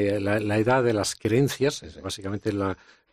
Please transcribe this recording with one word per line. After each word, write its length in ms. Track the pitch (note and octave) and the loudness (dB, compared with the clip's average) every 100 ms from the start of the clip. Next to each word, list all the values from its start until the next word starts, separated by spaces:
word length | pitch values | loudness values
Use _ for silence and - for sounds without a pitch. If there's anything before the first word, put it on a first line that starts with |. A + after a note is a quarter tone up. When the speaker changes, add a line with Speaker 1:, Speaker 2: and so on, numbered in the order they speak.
| G2+ G#2 | 2 0
Speaker 1:
la, 200 | G2+ G#2+ | 0 0
la 160 | G#2+ G#2+ | 0 2
edad 260 | A2 C3 | 4 4
de 80 | A#2+ | 4
las 220 | G#2+ F#2 - | 2 -2 -2
creencias, 600 | A2 A#2 C3+ - D3 - | 0 2 2 2 -2 -2
Speaker 2:
Sí, 140 | - | -10
sí. 120 | D#2 | -12
Speaker 1:
básicamente 500 | F#2 - F#2+ G#2 A2 | -10 -8 -8 -6 -4
la, 240 | G2+ G2 F#2 - _ _ | -2 -2 -4 -10 _ _